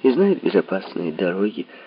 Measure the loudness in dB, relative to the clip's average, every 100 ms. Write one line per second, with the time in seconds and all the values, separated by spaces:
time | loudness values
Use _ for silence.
0 | 2 4 2 2 2 0 0 -4 -6 -6
1 | -6 -2 -2 0 -2 -4 -12 -14